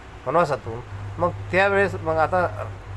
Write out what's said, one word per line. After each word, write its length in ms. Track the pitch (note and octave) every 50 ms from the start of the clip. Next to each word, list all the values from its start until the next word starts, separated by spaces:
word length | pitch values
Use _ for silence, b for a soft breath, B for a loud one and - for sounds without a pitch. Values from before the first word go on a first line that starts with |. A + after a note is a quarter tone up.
| - - - - -
वनवासातून, 540 | C3 C#3 E3 F3 D3 C#3 A2+ - A#2+ A2+ A#2+ A#2+ - - - - - - -
मग 120 | E3+ F3 E3+ - - - -
त्यावेळेस, 420 | F3+ G3 G3+ G3 G3 G3+ F#3 G3
मग 220 | E3+ D#3+ D#3+ D#3+
आता 540 | D#3+ D#3 D3 F3 F#3 F3+ - - - A#2 G2+ - - - - -